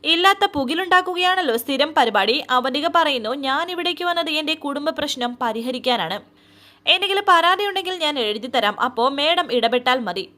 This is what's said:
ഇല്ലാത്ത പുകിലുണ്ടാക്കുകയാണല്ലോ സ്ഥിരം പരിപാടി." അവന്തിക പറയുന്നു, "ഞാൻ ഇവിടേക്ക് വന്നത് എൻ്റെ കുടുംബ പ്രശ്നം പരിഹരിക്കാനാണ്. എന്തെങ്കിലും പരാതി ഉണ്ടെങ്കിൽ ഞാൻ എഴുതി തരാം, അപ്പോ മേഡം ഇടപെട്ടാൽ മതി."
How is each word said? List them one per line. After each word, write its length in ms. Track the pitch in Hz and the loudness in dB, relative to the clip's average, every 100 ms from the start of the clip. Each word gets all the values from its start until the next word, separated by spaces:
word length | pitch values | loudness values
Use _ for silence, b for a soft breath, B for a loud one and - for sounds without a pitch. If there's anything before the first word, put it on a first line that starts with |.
ഇല്ലാത്ത 400 | 294 330 370 392 403 294 | 0 2 4 4 0 0
പുകിലുണ്ടാക്കുകയാണല്ലോ 1000 | 254 320 370 359 359 349 359 370 320 233 | -2 -2 2 2 2 0 0 2 0 -2
സ്ഥിരം 320 | 262 262 294 | -2 0 2
പരിപാടി." 420 | 311 233 208 196 277 - | 2 2 2 2 0 2
അവന്തിക 380 | 254 254 269 330 339 | 0 0 -2 2 2
പറയുന്നു, 340 | 320 262 214 277 269 | 2 0 -4 -4 -2
"ഞാൻ 200 | 277 339 | -2 -2
ഇവിടേക്ക് 340 | 349 349 359 349 | -4 -4 -2 -2
വന്നത് 220 | 339 330 311 | -2 -2 -2
എൻ്റെ 160 | 302 311 285 | -2 -4 -4
കുടുംബ 240 | 277 302 | -4 -4
പ്രശ്നം 420 | 311 285 262 240 247 | -4 -6 -4 -6 -4
പരിഹരിക്കാനാണ്. 760 | 240 220 240 254 254 240 165 202 - b b b b b - | -4 -2 -4 -4 0 0 -2 -6 -10 b b b b b 0
എന്തെങ്കിലും 400 | 359 381 392 403 | 2 2 0 4
പരാതി 320 | 339 339 370 415 | 4 4 2 0
ഉണ്ടെങ്കിൽ 260 | 381 370 370 | -2 -6 -4
ഞാൻ 180 | 311 285 | -2 -2
എഴുതി 320 | 220 214 247 254 | -2 -4 -2 0
തരാം, 200 | 208 208 | 0 0
അപ്പോ 240 | 254 254 247 | -2 0 0
മേഡം 380 | 277 294 359 311 | 0 0 0 0
ഇടപെട്ടാൽ 480 | 240 226 247 247 254 | 0 2 2 2 0
മതി." 260 | 208 180 175 | -2 -6 -8